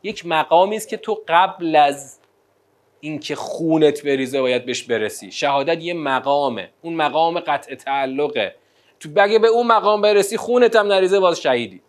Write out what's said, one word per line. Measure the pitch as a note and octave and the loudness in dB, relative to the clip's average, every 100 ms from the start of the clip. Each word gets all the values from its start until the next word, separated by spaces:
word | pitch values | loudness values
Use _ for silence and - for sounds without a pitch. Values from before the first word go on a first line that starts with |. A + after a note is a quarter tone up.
یک | G3 G#3 E3+ | -10 -10 -2
مقامی | D#3+ D3+ E3 G3 G#3+ | -2 2 4 4 -2
است | G#3+ | -8
که | A3 | -10
تو | - G#3 - | -6 -8 0
قبل | E3 F#3 F3+ E3+ D#3 | 2 2 -2 0 4
از | D3 C#3 C#3 - _ _ _ _ _ _ _ _ | 4 0 -12 -20 _ _ _ _ _ _ _ _
اینکه | D3+ D3+ - C#3+ | -12 -10 -10 -10
خونت | - - E3 D#3+ D3+ D3 | -8 -6 -2 4 2 2
بریزه | C#3+ C3+ B2+ C3+ | -4 -2 -2 -2
باید | B2+ B2 A#2+ | 0 -2 -2
بهش | A#2+ | -8
برسی. | - A2+ G#2+ - G2 | -4 -2 -2 -8 -14
شهادت | - C#3+ C#3 C#3 E3 | -6 -2 0 0 -2
یه | E3 | -4
مقامه، | F3 D3 C3 C3 C#3+ C#3 A2 F2 _ | -6 -2 -2 0 0 0 -4 -12 _
اون | E3+ | -10
مقام | E3 D3 D3 E3 E3+ | -4 -2 0 -2 -2
قطع | E3 C#3+ - C3 | -4 -6 -6 -14
تعلقه. | - C#3 C3+ C3+ D3 C#3 F#2+ - _ _ _ _ | -6 -4 -4 -4 -4 -2 -6 -8 _ _ _ _
تو | D#3 D#3+ | -4 2
اگه | G3+ A3 | 4 4
به | A3+ | 4
اون | A#3 A#3+ | 2 4
مقام | A3 G3 G#3+ | 2 4 2
برسی | G#3 G#3 G3+ A3 | 4 4 2 -4
خونت | F3+ B3 A#3 A3+ | -2 2 4 4
هم | G3+ | 2
نریزه | G3 F#3 G3 | 2 2 2
باز | F#3 E3 | 2 0
شهیدی. | D3 B2 A2+ F#2 | 0 0 -2 -12